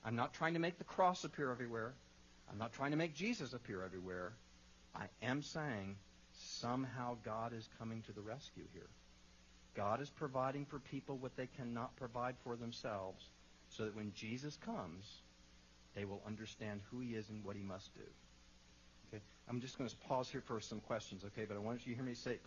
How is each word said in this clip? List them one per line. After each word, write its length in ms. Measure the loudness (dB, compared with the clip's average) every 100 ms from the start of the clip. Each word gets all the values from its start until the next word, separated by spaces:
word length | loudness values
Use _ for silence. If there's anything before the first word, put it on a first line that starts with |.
I'm 100 | 2
not 200 | 4 2
trying 180 | 4 4
to 80 | 6
make 160 | 4 2
the 80 |
cross 400 | -4 8 8 8
appear 260 | 0 2 2
everywhere. 440 | 2 0 0 0 -4 -16 -20 -20 -18 -8
I'm 60 | -2
not 160 | -2
trying 160 | 2 4
to 80 | 6
make 160 | 4
Jesus 400 | 2 2 2 0
appear 280 | -4 -2 -2
everywhere. 520 | -2 -2 -2 -2 -2 -4 -14 -20 -20 -20 -8
I 120 | -4 -4 0
am 180 | 2 4
saying 560 | 2 0 2 2 0 -4 -10 -20 -20 -14 -8 -2
somehow 580 | 2 4 2 0 -2 -2
God 300 | -2 0 0
is 120 | -2 -6 -6
coming 240 | -4 -2
to 100 | -4
the 80 | -6
rescue 440 | -4 -6 -6 -10 -10
here. 160 | -10 -12 -16 -20 -20 -20 -20 -20 -20 -8
God 280 | 2 4 4
is 80 | 2
providing 560 | -2 2 4 4 2 -2
for 140 | -6
people 360 | -4 -4 -2 -2
what 180 | -2 -2
they 100 | -4 -2
cannot 400 | -2 0 -2 -2
provide 380 | -2 2 0 0
for 120 | -2 -2
themselves, 680 | -2 -2 0 0 0 -4 -14 -18 -20 -20 -16
so 160 | 0 0
that 100 | 2
when 160 | -2
Jesus 440 | -2 -2 -2 -4 -6 -4
comes, 380 | -2 -2 -6 -10 -14 -18 -20 -20 -20 -20 -20 -10
they 100 | -2
will 180 | 0 -2
understand 560 | -2 -4 -4 -4 -2 -2 -2
who 100 | -2
he 140 | 0
is 140 | 0 0
and 160 | -4
what 120 | -2 -2
he 60 |
must 300 | -2 -4 -6
do. 60 | -12 -12 -14 -20 -20 -20 -20 -20 -20 -20 -20 -8
Okay? 140 | -8 -8 -18 -2
I'm 120 | -2
just 160 | -2 -2
gonna 140 | -2 -2 4
pause 220 | 4 4
here 120 | -2
for 200 | 0 -2
some 180 | 0 -6
questions, 440 | 0 0 0 -6
okay? 200 | -6 -4 -2
But 100 | 0
I 40 |
want 240 | 0 0
you 80 | -2
to 40 | -2
hear 80 |
me 100 | 0
say 180 | -2 0
it 100 | -2